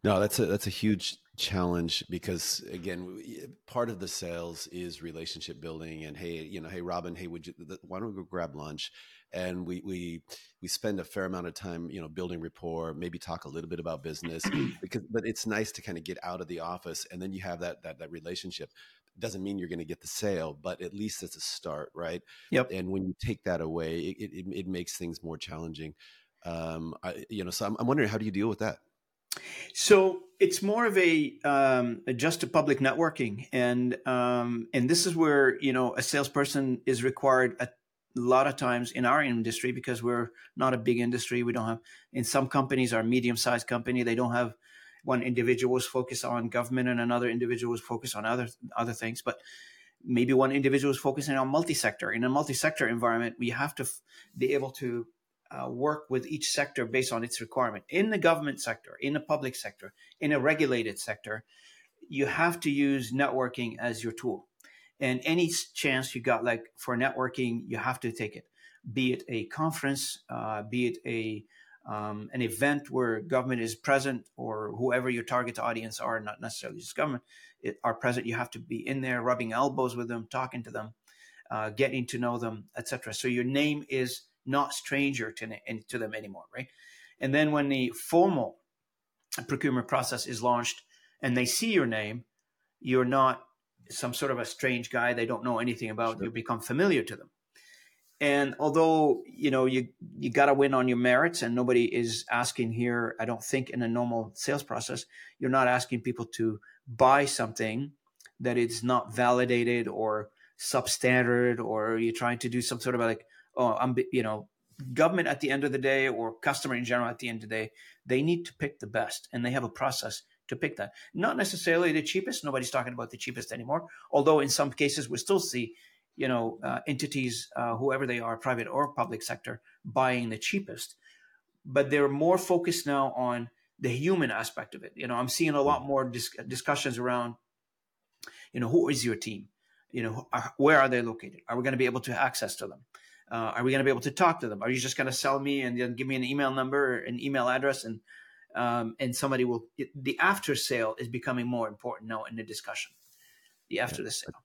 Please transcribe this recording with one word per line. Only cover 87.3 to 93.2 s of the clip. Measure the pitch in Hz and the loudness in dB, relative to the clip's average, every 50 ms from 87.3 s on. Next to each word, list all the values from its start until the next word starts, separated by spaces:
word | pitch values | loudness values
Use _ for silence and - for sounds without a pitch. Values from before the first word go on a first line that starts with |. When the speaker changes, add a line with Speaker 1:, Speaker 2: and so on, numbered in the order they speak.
| 139 | 4
Speaker 2:
then | 147 156 151 | 4 4 4
when | 151 147 143 | 4 2 4
the | 143 139 131 127 120 | 2 2 2 2 0
formal | - - - - 165 170 180 196 175 139 113 95 - _ _ _ _ _ _ _ _ _ _ _ _ _ _ _ - - 123 | -2 -6 -4 4 6 6 6 6 4 2 0 -2 -6 _ _ _ _ _ _ _ _ _ _ _ _ _ _ _ -10 -10 -4
procurement | - 143 135 - 143 127 127 117 - | -4 -4 0 2 2 2 2 0 0
process | 139 131 127 - 127 110 - | 0 0 0 0 -4 -4 -4
is | - 123 107 | -6 -6 0
launched | 117 123 120 120 117 - - - _ _ _ _ _ _ _ _ | 2 2 2 2 0 -2 -6 -6 _ _ _ _ _ _ _ _
and | - 131 123 | -2 0 2
they | 127 127 | 2 2
see | 123 - - 226 226 214 | 2 0 0 0 4 4
your | 180 139 | 4 4
name, | 120 113 110 107 107 110 123 - _ _ _ _ _ _ _ _ _ _ _ | 4 0 -2 -2 -4 -6 -10 -12 _ _ _ _ _ _ _ _ _ _ _
you're | - - 127 127 127 | -2 2 4 4 4
not | 123 139 135 | 4 4 6